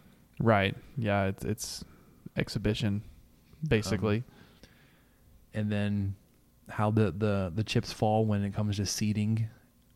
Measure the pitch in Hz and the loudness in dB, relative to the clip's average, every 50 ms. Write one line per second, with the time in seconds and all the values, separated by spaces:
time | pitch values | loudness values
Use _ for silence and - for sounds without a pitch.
0 | - - - - - _ _ - - 110 110 98 95 101 - - - - - 131 | -20 -20 -20 -20 -20 _ _ 0 2 4 4 4 4 2 0 -4 -10 -12 -8 -4
1 | 110 101 101 101 98 98 98 - - - 107 - - - - - - - - - | 0 2 2 2 2 0 -2 -2 -4 -4 -4 -4 -6 -10 -10 -12 -14 -18 -20 -20
2 | - - - - - - - - - - - 113 101 107 113 - - 104 101 110 | -20 -20 -20 -20 -20 -8 -6 -6 -4 -4 -4 -4 -2 -2 -2 0 -2 -2 -2 -2
3 | - - - - - - - - _ - - - 156 151 233 - - 92 107 95 | -6 -10 -16 -20 -20 -20 -20 -20 _ -20 -14 -8 -2 0 2 2 2 0 -2 0
4 | 104 107 104 117 123 - - - - - - - - - - - - - _ _ | 2 2 0 0 -2 -6 -14 -20 -20 -20 -20 -20 -20 -20 -20 -20 -20 -20 _ _
5 | _ _ _ _ _ - - - - - - 107 107 104 104 104 104 104 101 101 | _ _ _ _ _ -20 -20 -20 -20 -10 -6 -4 -2 -2 0 0 0 0 0 0
6 | 98 98 98 - - _ _ _ _ _ _ _ _ - - - 104 107 110 113 | 0 -2 -4 -8 -12 _ _ _ _ _ _ _ _ -10 -4 -2 0 2 4 4
7 | 110 95 78 101 110 107 101 98 95 87 80 110 107 - - 120 - - - - | 4 4 2 0 0 0 0 0 -2 -2 -2 -4 -2 0 0 -2 -2 -2 -2 0
8 | 117 107 107 110 110 110 104 101 101 101 98 107 107 104 98 104 98 - - - | 0 2 4 4 4 2 2 2 0 -2 -2 -2 -2 0 0 0 -2 -2 -2 0
9 | 110 104 104 107 104 107 110 110 113 - - - - _ _ _ _ _ _ | 0 0 2 2 2 0 0 0 -2 -4 -8 -14 -20 _ _ _ _ _ _